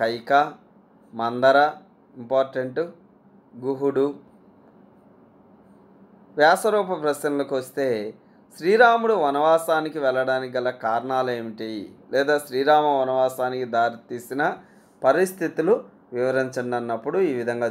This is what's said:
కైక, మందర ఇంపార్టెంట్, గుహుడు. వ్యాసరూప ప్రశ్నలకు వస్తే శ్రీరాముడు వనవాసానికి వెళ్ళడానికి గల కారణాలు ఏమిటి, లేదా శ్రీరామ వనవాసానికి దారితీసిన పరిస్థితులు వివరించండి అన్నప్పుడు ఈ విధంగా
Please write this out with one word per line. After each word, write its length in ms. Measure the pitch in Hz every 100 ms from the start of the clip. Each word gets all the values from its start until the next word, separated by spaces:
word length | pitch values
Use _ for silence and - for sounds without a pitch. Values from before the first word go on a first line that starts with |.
కైక, 320 | 117 117 - 139 151 - _ _ _ _ _
మందర 440 | 113 117 123 131 139 151 - - _ _
ఇంపార్టెంట్, 680 | 127 120 131 131 131 127 131 170 - _ _ _ - _ -
గుహుడు. 420 | 127 135 139 127 143 143 - _ _ _ - - - _ _ _ _ _ _ - _ _ _ _ - - - -
వ్యాసరూప 520 | 151 180 220 208 185 170
ప్రశ్నలకు 520 | 151 143 151 143 139 135
వస్తే 320 | 127 - 135 110 107 - _ _ _ -
శ్రీరాముడు 580 | 160 220 233 233 226
వనవాసానికి 840 | 208 147 139 160 160 165 160 156 151
వెళ్ళడానికి 540 | 135 127 131 131 131 127
గల 120 | 123 127
కారణాలు 460 | 110 117 127 131 127
ఏమిటి, 400 | 120 113 110 113 107 90 - -
లేదా 220 | 127 139 147
శ్రీరామ 480 | 143 127 139 151 151 139
వనవాసానికి 680 | 131 131 131 131 127 127 123 117
దారితీసిన 680 | 117 117 - 120 - 135 165 - - _ _ _
పరిస్థితులు 720 | 131 151 185 - 160 - 160 247 - - _
వివరించండి 640 | 123 127 131 131 127 123 120
అన్నప్పుడు 420 | 117 113 143 175 180
ఈ 20 | 123
విధంగా 280 | 120 120 117